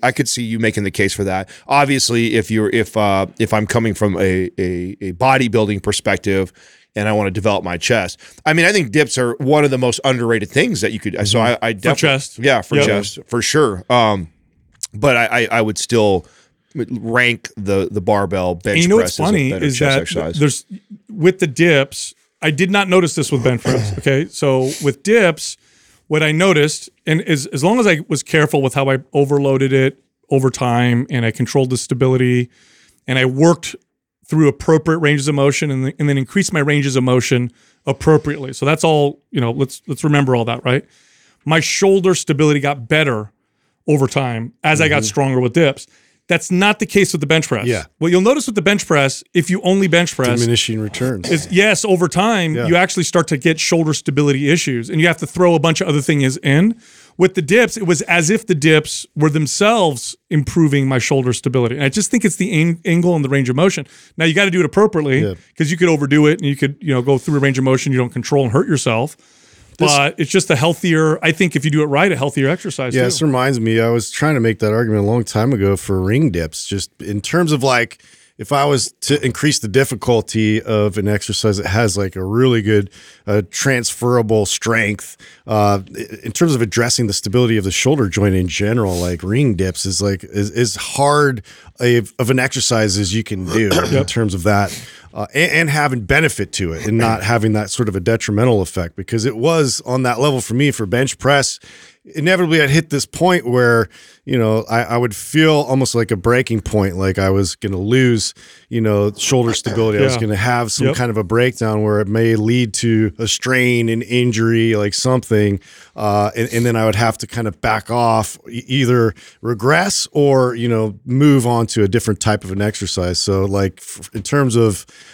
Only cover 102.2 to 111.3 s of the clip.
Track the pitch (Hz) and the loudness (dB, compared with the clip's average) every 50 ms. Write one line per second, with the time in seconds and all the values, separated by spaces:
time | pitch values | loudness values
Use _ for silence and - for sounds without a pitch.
102.2 | 147 180 190 185 180 156 165 156 147 135 143 165 156 - 143 135 - - - - | 0 0 2 2 2 2 2 2 4 4 2 0 0 0 -4 -4 -4 -6 -4 0
103.2 | 170 185 180 165 - 123 123 123 123 120 117 117 101 - - - - - _ _ | 2 2 2 2 0 0 2 2 4 4 4 2 2 -2 -6 -16 -20 -20 _ _
104.2 | _ - 131 120 110 110 110 110 - - 113 117 113 82 120 120 123 113 98 - | _ -2 0 0 2 2 0 0 -2 -2 -2 -2 -2 -2 -2 -2 -2 -2 -4 -8
105.2 | - - 147 156 156 160 151 147 139 127 131 135 131 - - 117 113 - 113 92 | -10 -2 2 2 4 4 4 2 0 0 0 0 0 0 0 -2 0 0 -2 -2
106.2 | 95 117 120 127 131 - 113 104 - - 107 104 95 98 85 95 95 95 92 98 | 0 2 2 2 0 0 -4 -4 -4 -2 0 0 0 0 -2 -2 -2 0 0 0
107.2 | 95 95 98 98 95 87 - - - 98 98 90 98 110 123 131 127 123 117 104 | 0 2 2 2 0 -2 -4 -6 -6 -6 -4 -4 -2 0 2 4 4 4 2 0
108.2 | - - - - - - - - _ _ 117 117 110 107 104 101 101 107 104 - | -2 -6 -8 -14 -20 -20 -20 -20 _ _ -4 -2 0 2 2 2 0 0 -2 -4
109.2 | - - 135 127 117 117 107 - - 110 101 117 110 110 104 104 135 135 127 117 | -2 0 0 2 2 0 -2 -4 -6 -4 -2 0 0 0 2 2 2 2 0 -2
110.2 | 113 107 104 95 117 123 123 120 120 104 - - 117 131 - 120 123 117 104 110 | -2 -2 -2 0 0 0 0 -2 -2 -4 -2 -2 -2 -2 0 -2 -2 -2 -2 -4
111.2 | 101 87 | -2 0